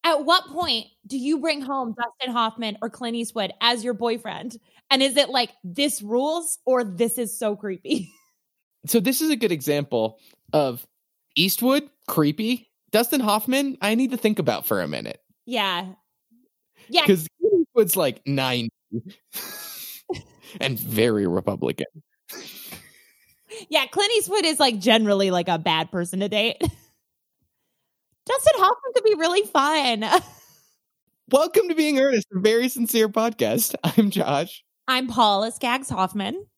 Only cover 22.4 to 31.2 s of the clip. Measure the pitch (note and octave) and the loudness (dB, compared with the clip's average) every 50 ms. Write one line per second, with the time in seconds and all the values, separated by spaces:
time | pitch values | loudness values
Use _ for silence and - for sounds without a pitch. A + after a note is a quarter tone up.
22.4 | - - - - - - - - - - _ _ _ _ _ _ _ _ _ _ | -16 -18 -18 -18 -18 -18 -20 -20 -20 -20 _ _ _ _ _ _ _ _ _ _
23.4 | _ _ A4 A4+ G4 _ D4+ D4+ C4+ B3 - F#4 G#4 G4+ A#4 G#4+ - - F#4+ G#4+ | _ _ -18 -18 -12 _ -2 -2 -2 0 0 0 0 2 2 0 0 0 -2 0
24.4 | E4+ D#4+ D#4 - D4 B3+ A#3 G3+ F3+ A#3+ A3 A3+ A3 G#3 G3+ G3 G3 F#3+ F3+ F3+ | 0 0 2 2 2 2 2 2 2 4 4 4 4 4 2 2 2 2 2 0
25.4 | E3+ F#3 E3+ E3 D#3+ F#3+ D#3+ D#3+ D#3+ - - F3+ F3 F3 - F#3+ G3 G3+ G#3 G#3 | 0 0 -2 -2 0 0 0 0 -2 -4 -4 -6 -4 -4 -4 -4 -4 -2 0 0
26.4 | G#3+ A#3 - - - - - - _ _ _ _ _ _ _ _ _ _ _ _ | 0 -2 -2 -2 -4 -4 -4 -8 _ _ _ _ _ _ _ _ _ _ _ _
27.4 | _ _ _ _ _ _ _ _ _ _ _ _ _ _ _ _ _ - B4 C5+ | _ _ _ _ _ _ _ _ _ _ _ _ _ _ _ _ _ -2 -2 4
28.4 | - D#5 D#5 A4 F#4+ F#4+ B4 - - C5 A#4 B4 G#4 A4 G#4 D4+ E4 E4 F4+ F#4+ | 4 4 4 6 4 4 2 2 -4 -2 -2 2 4 4 2 4 2 2 2 2
29.4 | G#4+ - - D4+ C4+ D4 D#4 D#4 C#4 B3+ A#3 G#3+ A3 G3+ A3+ F#4 - - - - | 0 2 2 2 2 4 2 2 2 0 0 0 0 2 2 2 2 0 -20 -20
30.4 | - _ _ _ _ _ _ _ _ _ _ _ _ _ _ _ | -20 _ _ _ _ _ _ _ _ _ _ _ _ _ _ _